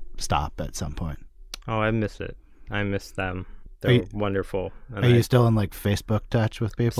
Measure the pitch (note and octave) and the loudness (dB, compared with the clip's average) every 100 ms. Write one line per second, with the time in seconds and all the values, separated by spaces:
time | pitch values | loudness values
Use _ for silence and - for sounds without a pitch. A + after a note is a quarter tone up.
0 | - - - D2+ D2 - C#2+ - D#2 D2+ | -4 -6 0 0 0 -6 -8 -6 -8 -6
1 | E2+ C#2+ - - - - - A2 G#2+ A2+ | -6 -8 -12 -18 -16 -14 -4 0 0 0
2 | G#2 - - - - - - G#2 G2+ G2 | -2 -4 -12 -12 -20 -20 -6 -2 0 -2
3 | - - F#2 F#2 F#2 - - - A2 B2 | -4 -4 -4 -4 -8 -12 -16 -4 4 4
4 | G2+ G#2 G#2 G2 F2+ F#2+ F2 - - G#2+ | 4 -2 0 0 0 -4 -4 -10 -12 2
5 | A#2+ A#2+ A2+ B2+ A#2 A2 G2+ - G2+ G2+ | 6 6 6 4 6 4 0 -2 0 0
6 | - G#2+ - A#2+ A2 - G#2+ - A#2+ | 2 -2 2 0 0 0 -4 0 0